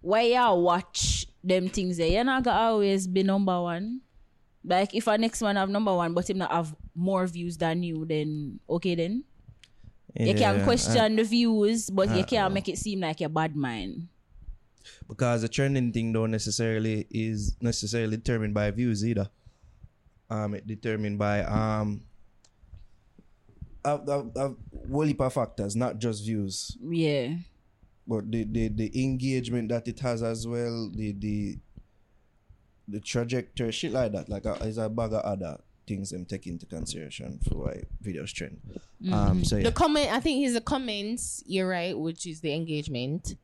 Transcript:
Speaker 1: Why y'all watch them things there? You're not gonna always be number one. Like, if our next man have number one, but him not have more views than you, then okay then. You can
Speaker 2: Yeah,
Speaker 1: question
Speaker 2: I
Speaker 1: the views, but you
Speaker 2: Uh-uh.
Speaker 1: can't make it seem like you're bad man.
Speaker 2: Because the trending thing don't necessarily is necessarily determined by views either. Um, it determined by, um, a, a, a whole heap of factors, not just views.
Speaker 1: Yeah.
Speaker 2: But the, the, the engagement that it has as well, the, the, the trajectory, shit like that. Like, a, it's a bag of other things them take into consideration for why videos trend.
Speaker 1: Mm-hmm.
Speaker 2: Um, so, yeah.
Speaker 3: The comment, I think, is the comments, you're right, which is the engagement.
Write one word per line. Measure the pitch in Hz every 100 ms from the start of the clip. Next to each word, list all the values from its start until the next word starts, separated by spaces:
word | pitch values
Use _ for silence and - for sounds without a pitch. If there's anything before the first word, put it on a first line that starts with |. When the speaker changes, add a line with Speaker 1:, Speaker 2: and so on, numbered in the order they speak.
Speaker 1:
Why | 165 214
y'all | 233 247 240 180
watch | 175 175 - - - - - _
them | 180 185 185
things | 208 180 170
there? | 165
You're | 190
not | 247 262
gonna | 247 202
always | 226 220 202 196 185
be | 185
number | 196 196 196 180
one. | 175 170 208 254 _ - - _ _ _
Like, | - 180 202
if | 226 226
our | 214
next | 226 -
man | 220 202
have | 190
number | 202 214
one, | 180 170
but | 170 180
him | 190
not | 180
have | 170 160 151 -
more | - 180 190 185
views | 170 175 165
than | 165 165
you, | 175 160 160
then | 151 151 151 143 - -
okay | 170 185
then. | 170 170 226 - - - - - - - - - -
You | 117
can | 214 202 202
Speaker 2:
Yeah, |
Speaker 1:
question | - 240 - 247 214
Speaker 2:
I | 220
Speaker 1:
the |
views, | 220 233 233 220 208 226 214
but | 190 196
you | 185
Speaker 2:
Uh-uh. |
Speaker 1:
can't | 185 226 190
make | 190 185
it | 156
seem | 214 196
like | 170 156
you're | 156
bad | 160 160
man. | 147 135 113 95 - 170 _ _ - - - _ _ - - -
Speaker 2:
Because | 107 123 120
the | 113
trending | - 139 139 123
thing | 113 113
don't | 113 113
necessarily | 110 110 104 113 110 110 107 -
is | 113 110 107 104 -
necessarily | 120 117 107 117 110 107
determined | 117 117 107
by | 104 104
views | 101 123 107 110
either. | 107 101 _ - _ - - - _ _ _ _
Um, | 107 104
it | 104 -
determined | 107 120 107 104 101
by, | 104 104
um, | 87 107 110 107 104 104 - - - _ _ _ - - - - _ - - _ _ - - -
a, | 139
a, | 147 143 143 117 127
a | 139 135 - - -
whole | 139
heap | 156 143
of | 131
factors, | 139 113 - 101 107
not | 123 110
just | 117 107
views. | 104 110 98 95 - -
Speaker 1:
Yeah. | 143 170 160 143 123 170 175 _ _ _ - _ -
Speaker 2:
But | 110 104
the, | 113
the, | 110 113 110
the | 107 110 131
engagement | 131 131 131 131 117 120 110
that | 117 117
it | 113
has | 131 113
as | 113 113 113
well, | 120 120 117 110
the, | 110 107
the, | 101 104 104 101 - - - - _ _ _ _ _ _ - _ _ -
the | 104
trajectory, | - 123 117 123 120 - 117
shit | 107 160
like | 127 117
that. | 101 -
Like, | 101 104
a, | 98
it's | 110 110
a | 110
bag | 113 113
of | 110
other | - 98 87 73 - _ -
things | 98 98
them | 90 90
take | 98 -
into | 85 -
consideration | 82 - - 76 - 64 65 -
for | -
why | 69 - - -
videos | 107 82 78
trend. | - 78 - - - - -
Speaker 1:
Mm-hmm. | 185
Speaker 2:
Um, | 107 101 92
so, | 175 107
yeah. |
Speaker 3:
The | 226
comment, | - 320 302 285
I | 233
think, | 320 269 277
is |
the | 233
comments, | 226 277 254 208 202 240 - - -
you're | 190 185
right, | 180 175 135
which | 160 165 175
is | 156
the | 160
engagement. | 165 165 151 147 127 127 165 - -